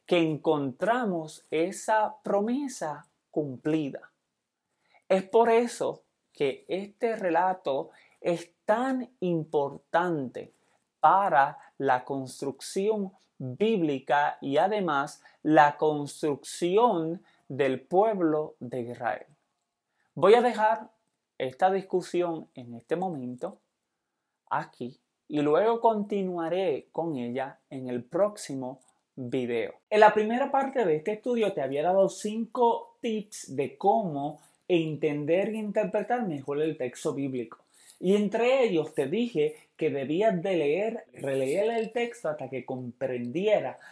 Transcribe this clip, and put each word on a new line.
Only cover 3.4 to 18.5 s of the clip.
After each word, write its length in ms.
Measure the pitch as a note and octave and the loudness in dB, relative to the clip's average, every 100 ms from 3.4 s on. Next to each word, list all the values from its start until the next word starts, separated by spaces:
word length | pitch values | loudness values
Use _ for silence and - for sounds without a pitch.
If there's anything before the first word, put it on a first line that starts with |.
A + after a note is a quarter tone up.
| D3 B2+ D3+ D#3+ C#3+ - - _ _ _ _ _ _ _ _ _ - | -4 -4 -2 0 -2 -8 -14 _ _ _ _ _ _ _ _ _ 0
Es 160 | F#3+ | 0
por 260 | F#3+ A3+ A#3 | 4 4 6
eso 540 | A3+ A#3+ - C3 - _ _ _ | 6 2 -2 -4 -6 _ _ _
que 320 | - C#3 B2+ - | -4 -2 -2 -6
este 480 | F3+ G#3 - A#3 A3 | -8 -8 -4 -4 -2
relato 760 | F#3+ E3 F#3 F#3 - C3+ - - _ _ | 0 2 2 0 -2 -2 -4 -12 _ _
es 320 | - E3+ - _ - | -4 -4 -6 _ -2
tan 440 | A3 C4 C4 A#3+ _ | 0 0 -2 -6 _
importante 1300 | F3+ E3 D#3 D3+ C#3+ D#3 _ E3 F3+ D#3+ B2+ - - _ _ _ _ _ | -2 -2 0 -2 -2 -6 _ 0 0 -2 -4 -8 -14 _ _ _ _ _
para 580 | D#3 F#3 G3 D3+ C#3 D3 - - | 6 6 4 4 4 0 -14 -4
la 260 | C3+ B2+ - | 0 0 0
construcción 1080 | C#3 C3 - C3+ B2+ - G3 G3+ A3 F#3+ - _ - | -6 -8 -8 -10 -8 -8 -2 0 0 -4 -10 _ -12
bíblica 1000 | C3 B2+ G#3+ A3 D#3+ C3+ - C#3+ D3 - | -10 0 2 2 0 -2 0 0 0 -2
y 160 | C#3 C#3+ | 0 2
además 680 | F#3 G#3 F3+ C#3+ C#3 - - _ | 2 2 0 0 -2 -8 -20 _
la 340 | D3+ D#3 D3 D3 | 4 6 6 4
construcción 1500 | D#3 D3+ C#3+ - D#3+ C3+ - - F3 G3 A#3+ F3+ D#3+ E3+ - _ - | 0 0 -4 -4 -2 -2 -6 -4 0 4 4 2 -2 -6 -12 _ -8
del 340 | C3 C#3 B2+ | -2 0 -2
pueblo 720 | - F3 A3 G3+ E3 D3+ D#3+ | 0 2 4 2 0 0 -4